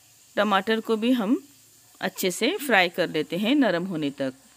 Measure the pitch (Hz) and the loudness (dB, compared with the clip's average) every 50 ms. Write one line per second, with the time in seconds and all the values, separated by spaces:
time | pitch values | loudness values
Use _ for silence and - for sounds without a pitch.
0 | _ _ _ _ _ _ - 214 202 214 202 190 196 - 220 220 220 - 226 214 | _ _ _ _ _ _ -2 -2 0 2 2 0 2 0 -2 -2 0 -2 -2 0
1 | 220 240 262 240 202 196 269 392 - - - _ _ _ _ _ _ _ _ - | 2 0 2 2 2 0 0 -2 -2 -8 -20 _ _ _ _ _ _ _ _ -8
2 | - 220 - - - 185 175 - 214 269 381 415 285 285 226 190 180 175 - - | -8 -8 -6 -2 -2 -2 -2 0 -2 -2 -2 -2 -2 2 4 4 4 4 2 -2
3 | 165 170 165 156 156 - 165 185 214 214 285 302 262 208 170 170 180 190 180 156 | -2 -2 0 -4 -4 -4 -4 -4 0 2 2 4 4 2 2 0 -2 -4 -6 -4
4 | 151 143 135 - 135 131 131 - _ - _ | -4 -6 -4 -4 -6 -6 -6 -10 _ -20 _